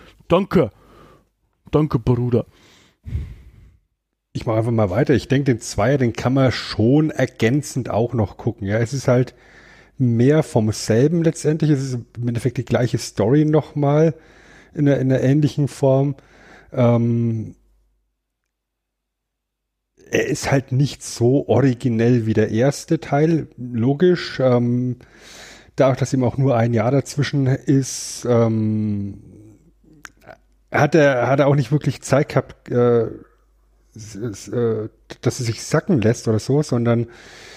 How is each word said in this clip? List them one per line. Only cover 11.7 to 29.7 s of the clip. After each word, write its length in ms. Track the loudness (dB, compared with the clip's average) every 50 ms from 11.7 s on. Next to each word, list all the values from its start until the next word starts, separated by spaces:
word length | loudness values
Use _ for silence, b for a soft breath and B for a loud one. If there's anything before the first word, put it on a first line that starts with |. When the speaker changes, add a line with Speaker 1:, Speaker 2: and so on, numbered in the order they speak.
Speaker 2:
Es 120 | 2 0
ist 160 | -2 -4 -6 -8 -10 -10 -10
im 120 | -6 -4 -4
Endeffekt 280 | -2 -2 -2 -2 -4
die 80 | -4 -4
gleiche 340 | -2 0 0 0 0 -2 -4
Story 460 | -6 -6 -4 -2 0 2 4 2 2
nochmal 720 | 2 2 0 -2 -2 -4 -2 0 2 2 2 2 2 0 B B B B B B B B B B B
in 160 | -4 0 2 2
einer, 100 | 2 2
in 140 | 2 0
einer 80 | 0 2
ähnlichen 460 | 2 2 2 2 2 0 0 -2 -4 -4
Form. 460 | -2 0 2 2 4 2 2 0 -2 B B B B B B B B B B B
Ähm, 840 | -2 0 2 2 4 2 2 0 0 0 0 -2 -2 -4 -6 -10 -14 _ _ _ _ _ _ _ _ _ _ _ _ _ _ _ _ _ _ _ _ _ _ _ _ _ _ _ _ _ _ _ _ _ _ _ _ _ _ _ _ _ _ _ _ _ _ _ _ _ -8 -4
er 160 | -2 0 0
ist 240 | 0 -2 -4 -2 0
halt 220 | 0 0 0 0
nicht 300 | 0 0 0 0 -2 -6
so 440 | -14 -12 -2 0 2 2 4 2 2 2
originell 760 | 2 4 4 2 2 0 -2 0 0 2 4 4 4 2 2
wie 100 | 0 2
der 160 | 2 2 2
erste 480 | 2 2 2 0 0 -2 -4 -4 -4 -4
Teil, 500 | -2 -2 0 2 2 2 2 0 -4 -6 _
logisch. 840 | -14 -12 -6 -4 0 0 0 2 2 4 2 2 2 -2 -6 -4 0
Ähm, 560 | 2 2 4 2 2 0 0 0 -2 -4 -6 B B B B B B B B B B B B B B B _
dadurch, 220 | 2 2 2 2 0
dass 160 | -2 -2 0
eben 100 | 0 0
auch 120 | 0 0
nur 200 | 0 0 2 2
ein 160 | 2 2 2
Jahr 180 | 0 0 0 2
dazwischen 560 | 0 0 -2 -2 -4 -4 -4 -2 -2 0 0
ist, 760 | 0 0 0 0 2 2 2 0 -2 -6 -12 -12 -12 -12 -6 -2 0
ähm, 920 | 2 2 2 2 0 0 -2 -2 -2 -2 -2 -2 -4 -4 -6 -8 -12 -14 -20 -20 -20 -20 -20 -20 -20 _ _ _